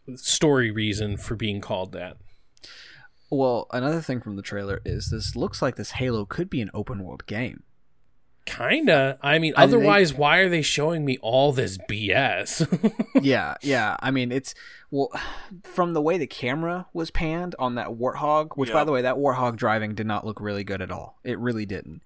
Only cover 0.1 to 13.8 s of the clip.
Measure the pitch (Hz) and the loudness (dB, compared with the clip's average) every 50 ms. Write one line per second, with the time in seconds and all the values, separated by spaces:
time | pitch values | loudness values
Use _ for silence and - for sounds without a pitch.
0.1 | 123 - - - - - 165 151 139 127 120 110 104 110 107 107 98 107 104 104 | -14 -6 -2 0 2 4 4 6 6 6 4 2 2 0 0 0 0 0 -2 -2
1.1 | 101 - - - 117 104 113 107 98 101 - - 107 92 95 - 95 85 90 90 | -4 -6 -6 -6 -6 -2 -2 -2 -2 -4 -4 -4 -4 -4 -4 -6 -8 -10 -10 -12
2.1 | - - - - - - - - _ - - - - - - - - - - - | -12 -16 -20 -20 -20 -20 -20 -20 _ -20 -20 -20 -20 -20 -20 -20 -20 -20 -20 -20
3.1 | _ _ _ - 156 135 131 127 120 107 - - - 123 127 147 165 165 156 - | _ _ _ -4 0 2 2 2 2 0 -2 -4 -4 -2 -2 0 -2 -2 -2 -4
4.1 | 131 120 - 107 101 98 - - 104 101 98 98 95 - - - 104 101 98 - | -6 -6 -6 -8 -10 -8 -8 -8 -8 -6 -6 -6 -6 -6 -6 -6 -6 -4 -4 -4
5.1 | 113 107 104 - - 120 165 208 - - 160 131 - - 104 - - - 127 127 | -4 -4 -4 -6 -4 -4 -4 -4 -2 -2 -2 -2 -2 -4 -10 -8 -6 -4 -2 -2
6.1 | 117 107 101 - - - 180 196 170 131 107 - - 107 101 - 123 104 92 - | -2 -2 -4 -4 -4 -6 -6 -4 -4 -4 -4 -4 -6 -8 -8 -6 -8 -8 -8 -10
7.1 | 65 - - - 101 110 127 107 - - - _ _ _ _ _ _ _ _ _ | -12 -14 -12 -8 -6 -6 -6 -6 -8 -14 -20 _ _ _ _ _ _ _ _ _
8.1 | _ _ _ _ _ _ - - - - 120 143 226 320 311 214 160 139 135 135 | _ _ _ _ _ _ -14 -12 -8 -4 0 2 2 4 6 6 6 6 6 2
9.1 | 131 - - 143 151 160 165 156 - - 165 - 247 233 202 208 202 202 185 151 | 0 -2 0 2 2 4 4 2 6 8 8 8 8 6 6 6 6 6 6 4
10.1 | 127 139 147 147 165 180 190 180 175 160 139 - - 147 147 160 170 160 147 135 | 4 2 4 6 6 6 6 4 4 2 2 0 0 0 0 0 0 0 0 0
11.1 | 127 - - 113 123 131 139 147 127 131 110 95 95 92 - - 104 107 107 95 | -2 -2 -2 2 4 6 6 6 4 2 0 -2 -4 -8 -6 -6 -4 -2 0 2
12.1 | 90 127 139 113 92 92 104 - - - 160 - 185 - - 208 - - - - | 2 4 4 2 0 -2 -4 -4 0 0 0 0 0 2 2 0 0 0 -6 2
13.1 | - 160 139 135 123 107 82 73 71 - - 143 135 120 | 2 2 4 4 4 4 2 -2 -4 -4 -2 0 2 2